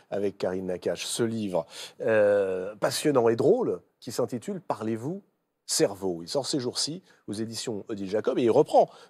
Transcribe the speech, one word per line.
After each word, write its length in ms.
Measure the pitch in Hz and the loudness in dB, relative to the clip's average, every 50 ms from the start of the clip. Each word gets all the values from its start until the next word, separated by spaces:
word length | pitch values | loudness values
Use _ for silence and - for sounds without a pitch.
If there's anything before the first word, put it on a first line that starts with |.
| _ _ | _ _
avec 260 | - 101 101 101 95 _ | -6 -2 -2 -4 -4 _
Karine 300 | - 95 92 95 95 92 | -4 -4 -4 -4 -4 -4
Nakache 380 | 90 87 - 98 87 85 - | -6 -4 -4 -4 -4 -4 -6
ce 180 | - - - 123 | -8 -4 -2 -2
livre, 420 | 113 113 113 107 101 90 85 80 - - - - - - _ | -2 -2 -4 -4 -2 -2 -2 -4 -4 -10 -16 -16 -16 -14 _
euh, 760 | - 113 110 107 104 104 104 101 98 95 95 92 92 98 107 | 0 2 4 6 6 6 6 4 2 0 -2 -4 -6 -8 -8
passionnant 520 | 107 - 151 127 - - 156 139 131 113 117 | -2 -2 -2 -2 0 0 2 4 6 6 4
et 60 | 117 | 4
drôle 460 | 113 - 143 202 254 226 135 95 - - _ _ _ | 4 4 4 4 4 4 0 -2 -4 -6 _ _ _
qui 120 | - - | -14 -10
s'intitule 500 | 117 - 131 110 - 120 - - 208 175 | -4 -4 -4 -2 -4 -8 -6 -8 -8 -10
Parlez-vous 640 | - _ 139 - 113 110 117 110 113 139 180 196 - _ _ _ _ _ _ _ _ | -6 _ -6 -4 -4 -4 -4 -4 -6 -8 -8 -8 -12 _ _ _ _ _ _ _ _
cerveau. 560 | - - - 160 - - 95 98 95 87 82 | -4 0 2 2 2 0 -2 -4 -4 -4 -4
Il 80 | 85 82 | -8 -4
sort 160 | - 143 131 | -4 -4 -2
ces 140 | - - 151 | -2 -2 -2
jours-ci 420 | 123 123 107 - - - 151 185 - _ _ _ _ - | -2 -2 -4 -4 -4 -6 -6 -10 -14 _ _ _ _ -10
aux 60 | 107 | -6
éditions 500 | 101 113 110 113 107 - - 113 98 - - | -6 -6 -8 -8 -8 -8 -6 -6 -8 -8 -8
Odile 180 | 117 101 98 95 | -8 -8 -6 -2
Jacob 280 | 95 110 - - - 180 | -2 -2 0 0 0 2
et 60 | 131 | 4
il 80 | 113 | 4
reprend, 360 | 107 127 156 - - 277 202 - - - - | 6 6 4 6 6 4 4 4 0 -16 -20